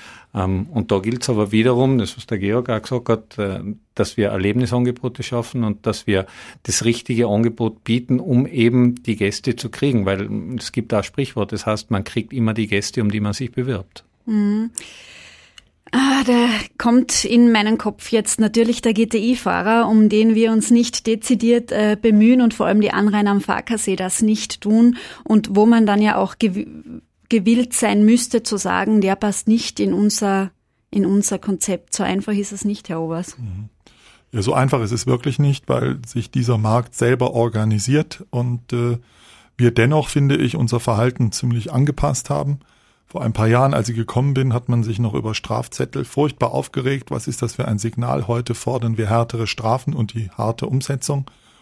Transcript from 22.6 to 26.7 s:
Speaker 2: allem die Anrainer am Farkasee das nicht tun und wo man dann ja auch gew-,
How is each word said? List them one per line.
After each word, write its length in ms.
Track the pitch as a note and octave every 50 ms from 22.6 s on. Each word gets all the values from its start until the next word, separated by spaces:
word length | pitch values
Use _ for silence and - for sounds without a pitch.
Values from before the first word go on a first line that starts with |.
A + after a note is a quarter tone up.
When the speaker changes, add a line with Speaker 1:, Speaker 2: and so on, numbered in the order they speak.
| -
Speaker 2:
allem 160 | F3+ G3+ G#3+
die 100 | G#3 -
Anrainer 400 | - F#3+ G3+ G#3 G3+ G#3 G#3 G3+
am 80 | G3+ G3+
Farkasee 560 | G3 - - - - - A3+ G#3+ - G3+ F#3+
das 260 | F3+ F#3 F#3 - -
nicht 400 | A3 G#3+ A3 G#3+ - - - -
tun 360 | - G#3 A3 A3+ A#3 A#3+ A#3+ - - - - - -
und 320 | - A3 G#3+ G#3+ - G3
wo 100 | G#3 G#3+
man 200 | A#3 A#3 A3+ A3
dann 160 | G#3 G3+ G#3
ja 160 | G#3+ G#3+ -
auch 180 | - G3 - -
gew-, 280 | - A#3 G3+ F3+ G#3 - -